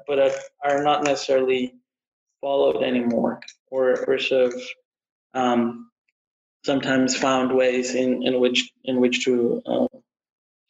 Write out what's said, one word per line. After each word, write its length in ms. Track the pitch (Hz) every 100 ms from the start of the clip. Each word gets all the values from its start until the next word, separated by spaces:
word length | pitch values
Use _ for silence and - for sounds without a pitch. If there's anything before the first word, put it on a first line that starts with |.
| -
but 120 | 139
are, 140 | 135 - - -
are 180 | 143 143
not 220 | 147 147
necessarily 720 | 147 135 - 135 131 131 123 - _ _ _ _ _ _
followed 420 | 139 139 139 -
anymore, 560 | 131 123 120 117 - 117 - - -
or, 320 | 131 127 123 -
or 120 | 135
sort 360 | - 135 123
of, 80 | 123 - - _ _ _ _ _
um, 560 | 131 123 120 117 117 - _ _ _ _ _ _ _
sometimes 500 | - 135 127 135 131
found 400 | 127 139 131 127
ways 400 | 131 127 127 123
in, 280 | 123 127 120
in 180 | 123 127
which, 320 | 123 123 - _
in 140 | - 127
which 240 | 123 123
to, 380 | - 123 120 240 -
uh, 200 | 123 123 - _ _ _ _ _ _ -